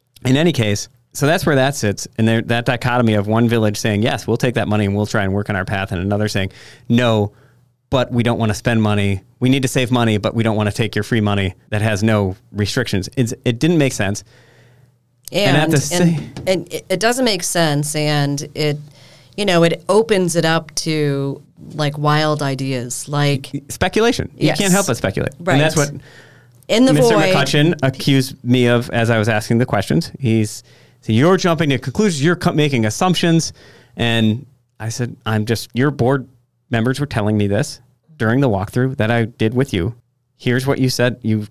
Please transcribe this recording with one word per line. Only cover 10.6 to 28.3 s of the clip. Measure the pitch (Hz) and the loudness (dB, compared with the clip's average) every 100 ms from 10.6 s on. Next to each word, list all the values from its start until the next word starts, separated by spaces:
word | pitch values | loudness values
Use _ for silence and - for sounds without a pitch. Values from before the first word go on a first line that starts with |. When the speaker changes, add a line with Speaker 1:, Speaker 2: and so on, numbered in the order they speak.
| 104 | -2
Speaker 1:
take | 98 113 | -2 -2
your | 107 | -2
free | - 117 | -2 0
money | 104 101 95 - _ | 0 0 -2 -4 _
that | 104 | -4
has | 110 101 | -2 0
no | 113 107 98 95 _ | 2 2 0 -4 _
restrictions." | 101 104 - 117 98 101 - | -4 -2 -2 -2 -4 -4 -2
It's, | 113 - | -4 -2
it | 123 117 | -4 0
didn't | 156 170 | 2 2
make | 135 | 0
sense. | - 98 101 - - _ _ _ _ _ _ _ _ - | 0 -4 -4 -10 -20 _ _ _ _ _ _ _ _ -8
Speaker 2:
And, | 170 202 143 | -2 2 2
Speaker 1:
And | |
at | 160 | 2
the | 147 | 0
Speaker 2:
and, | |
Speaker 1:
same | - 180 175 160 - - - | 0 0 2 0 -4 -8 -4
Speaker 2:
and | 185 - | -4 -4
it, | 160 - | -10 -4
it | 185 | -2
doesn't | 220 247 | 0 0
make | 247 190 | 0 -2
sense. | - 175 160 143 147 156 | -2 0 0 0 -2 -2
And | 151 147 143 143 - | 0 0 0 -2 -6
it, | 143 151 147 - - - - - - | -4 -4 -4 -10 -20 -20 -20 -16 -4
you | |
know, | 202 175 | 0 4
it | 165 - - | 2 0 2
opens | 196 226 202 180 165 | 2 4 2 2 0
it | |
up | 160 165 160 - | 0 0 -2 -6
to, | 160 156 147 139 139 - - - - | -4 -2 0 -2 -4 -6 -14 -20 -14
like, | - 147 147 | -4 -4 -2
wild | 147 151 156 151 | 0 2 2 0
ideas, | 143 131 135 131 120 - - | -2 -2 -4 -4 -6 -10 -6
like | 147 143 139 - 139 - | -2 0 0 -4 -12 -10
Speaker 1:
Speculation. | - 180 214 233 - - - | -6 -2 2 2 0 -4 -2
You | 147 | 0
Speaker 2:
Yes. | - | 0
Speaker 1:
can't | 202 | 2
help | 190 202 | 2 2
but | 117 | -2
speculate. | 98 - - - | -2 -4 -6 -6
Speaker 2:
Right. | 170 | 0
Speaker 1:
And | 143 | 2
that's | 156 160 | 2 0
what | 147 143 - - - - _ _ - | -2 -6 -18 -20 -20 -20 _ _ -2
Speaker 2:
In | 214 | 2
the | 262 | 4
Speaker 1:
Mister | 147 233 | 4 4
Speaker 2:
void. | 214 196 | 4 2
Speaker 1:
McCutcheon | 190 135 151 156 170 | 2 2 2 2 2
accused | 135 - - 135 127 | -2 -2 2 2 0